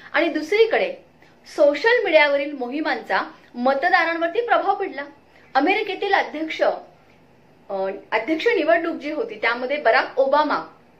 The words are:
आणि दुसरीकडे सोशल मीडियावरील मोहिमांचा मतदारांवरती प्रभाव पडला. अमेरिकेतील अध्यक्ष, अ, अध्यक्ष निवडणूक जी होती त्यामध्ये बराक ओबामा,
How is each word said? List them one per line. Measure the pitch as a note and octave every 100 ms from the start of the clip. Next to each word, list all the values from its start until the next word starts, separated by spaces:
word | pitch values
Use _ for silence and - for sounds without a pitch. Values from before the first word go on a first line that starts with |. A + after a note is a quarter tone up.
| -
आणि | C#4+ E4
दुसरीकडे | D4+ D4+ G#4 A4+ A#3 F3+ - - _ _ _ - -
सोशल | D4 D4 A4+ A#4+
मीडियावरील | G4 D#4 D4 C#4+ D4
मोहिमांचा | C#4+ A#3+ C#4+ D#4 F#4 - G3 D#4+ - -
मतदारांवरती | A#3+ B3 C#4 F4 F4+ E4 E4 E4+ G4+
प्रभाव | A#4+ E4+ F4+
पडला. | G4 F#4 C4+ D4 - _ _ -
अमेरिकेतील | C4+ D4+ G4+ G#4 F4+ G4
अध्यक्ष, | E4+ B3+ D4+ D#4+ - - - - _ _ _ _ _ _ _ -
अ, | G3 F#3+ G3 -
अध्यक्ष | A3+ A3+ D#4+ A#4
निवडणूक | G4+ D4+ E4+ E4+ B3+
जी | C#4+
होती | D4+ A3
त्यामध्ये | - A#3 A#3+ B3+ D4
बराक | A3+ B3 A#3+ -
ओबामा, | C4+ C#4+ D4+ F#3 D#3+ - _